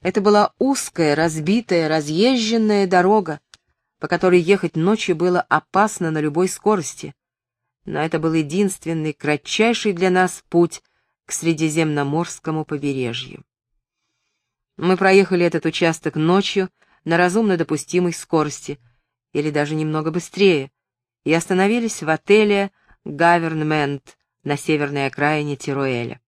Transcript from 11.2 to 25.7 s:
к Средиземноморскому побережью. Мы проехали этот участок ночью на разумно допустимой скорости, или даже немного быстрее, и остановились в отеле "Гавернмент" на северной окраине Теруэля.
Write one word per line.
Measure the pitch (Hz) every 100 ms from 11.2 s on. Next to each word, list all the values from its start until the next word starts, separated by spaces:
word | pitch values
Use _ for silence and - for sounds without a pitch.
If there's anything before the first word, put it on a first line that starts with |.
| -
к |
Средиземноморскому | - 165 156 160 151 156 147 139 151 175 - - 160
побережью. | 151 151 143 135 123 117 131 - _ _ _ _ _ _ _ _ _ _ _ _ _ -
Мы | 165 185
проехали | 190 196 190 180
этот | 175 160 165
участок | - 175 160 156 156
ночью | 156 185 196 202 185 _ _ _
на | - 165
разумно | 180 196 220 180
допустимой | 165 151 - 175 180
скорости, | 170 - 160 151 - - 147 _ _ _ _ _
или | - 151
даже | 147 147 156
немного | 156 156 156
быстрее, | 165 - - 196 156 135 _ _ _ _ _
и | -
остановились | 160 - 185 196 240 233 -
в | 151
отеле | 156 - 208 208 202 196 _ _ _
"Гавернмент" | - 147 170 170 165 160 151 156 143 143 - _ _ _
на | 139 143
северной | - 151 143 143 135
окраине | - 147 151 147 139
Теруэля. | -